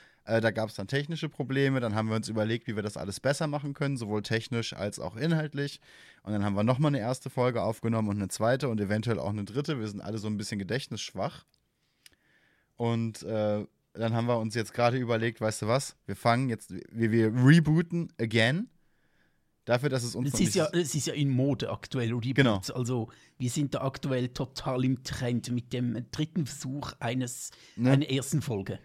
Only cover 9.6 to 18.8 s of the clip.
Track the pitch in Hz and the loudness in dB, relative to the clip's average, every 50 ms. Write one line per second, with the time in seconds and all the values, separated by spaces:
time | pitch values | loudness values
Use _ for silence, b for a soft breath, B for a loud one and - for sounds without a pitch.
9.6 | 147 170 156 127 110 107 101 101 - 92 107 110 101 107 107 101 104 - - 101 | -4 -4 -4 -4 -4 -6 -8 -8 -8 -8 -6 -6 -4 -4 -4 -4 -4 -6 -6 -6
10.6 | 98 87 107 131 - - 120 107 - - - 95 98 147 - - - _ _ _ | -4 -4 -4 -4 -6 -6 -10 -10 -10 -8 -6 -6 -6 -6 -6 -10 -20 _ _ _
11.6 | _ _ _ _ _ _ _ b b b b b b b b b b b b b | _ _ _ _ _ _ _ b b b b b b b b b b b b b
12.6 | b b b - 120 117 117 117 113 113 110 - - 78 113 107 107 107 104 104 | b b b -4 -2 0 0 0 0 -2 -4 -8 -8 -4 -2 0 0 0 0 -2
13.6 | 104 - _ _ _ _ - - 113 113 113 117 117 120 120 117 113 113 104 120 | -4 -6 _ _ _ _ -8 -4 -2 0 0 0 2 2 2 0 0 -2 -2 -4
14.6 | 107 - - - 120 120 120 131 123 117 117 113 113 117 113 - 117 110 107 - | -4 -4 0 2 2 2 2 2 0 0 0 0 0 -2 -2 -2 -2 -2 -2 -2
15.6 | - 107 117 135 - - - _ _ - 98 - - 120 117 123 135 127 113 104 | 0 0 0 0 0 -4 -12 _ _ -10 -6 0 2 4 4 4 2 0 -2 -6
16.6 | - - 90 92 - - - 113 117 110 107 117 110 110 110 123 123 131 156 170 | -8 -10 -12 -12 -12 -8 -4 0 2 4 4 6 4 4 4 8 10 10 10 10
17.6 | 160 151 156 165 180 170 170 170 170 - - - 117 110 104 113 113 117 139 175 | 8 6 4 2 2 2 -2 -4 -4 -4 -4 -4 -2 2 4 4 4 4 4 0
18.6 | 233 - _ _ | -2 -6 _ _